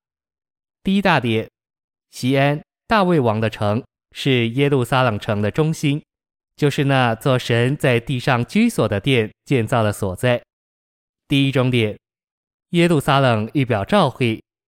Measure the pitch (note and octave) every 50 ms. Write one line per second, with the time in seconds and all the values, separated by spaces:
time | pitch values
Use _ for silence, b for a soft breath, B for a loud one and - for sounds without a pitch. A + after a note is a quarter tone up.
0 | _ _ _ _ _ _ _ _ _ _ _ _ _ _ _ _ _ F#3+ F#3+ G3+
1 | G3 G3 E3+ C#3+ A#2 A#2+ A2+ A2 A2 - _ _ _ _ _ _ _ _ _ _
2 | _ _ _ - - B2+ C3+ C#3 C#3 C#3+ D3 D3+ - _ _ _ _ _ A#3 G#3+
3 | F#3+ F3+ F3 D#3+ B2+ A#2 G#2 A2 A2+ A2 - - A2 G#2 G#2 A#2 C3+ _ _ _
4 | _ _ _ - - D3 C3 B2 A#2 A2+ A#2 C3 C#3+ C#3+ D3 C3+ A#2+ - - C3
5 | B2+ B2 G#2 G2+ - - A2 G2+ G#2 G#2 - - D#3 D#3 D#3+ - - D3 C#3+ D3+
6 | - _ _ _ _ _ _ _ _ _ _ - D3 C#3+ C3+ - D3 C#3 C#3 C3
7 | B2+ A#2+ A2+ A2 - D3 B2+ B2+ - - B2 A#2 A#2+ B2+ C#3+ - - C#3 B2 A#2
8 | A#2 - D3 B2 - - C3+ A#2 A#2+ - - G3+ A3+ A#3+ - - C3+ G#2+ G#2 G2+
9 | - C3+ C3 A#2+ A2 G#2+ - _ _ - C#3+ B2+ A2 G#2+ - A#2+ A2 G#2+ G2+ -
10 | - G2 F2+ - - B2 A#2+ A#2+ - _ _ _ _ _ _ _ _ _ _ _
11 | _ _ _ _ _ _ C#3+ C#3 C#3 C3+ B2+ C3+ B2 B2+ B2 B2 A2 G#2 G2 -
12 | _ _ _ _ _ _ _ _ _ _ _ _ _ _ - E3+ E3+ F3 E3+ D3
13 | - - C#3 C#3 C#3 B2+ A#2 G#2+ G#2 A2+ - D3+ C3+ A#2 B2 G#2 G2 - - G#3
14 | F3+ C3+ - - C3+ A#2 A2 - - _ _ _ _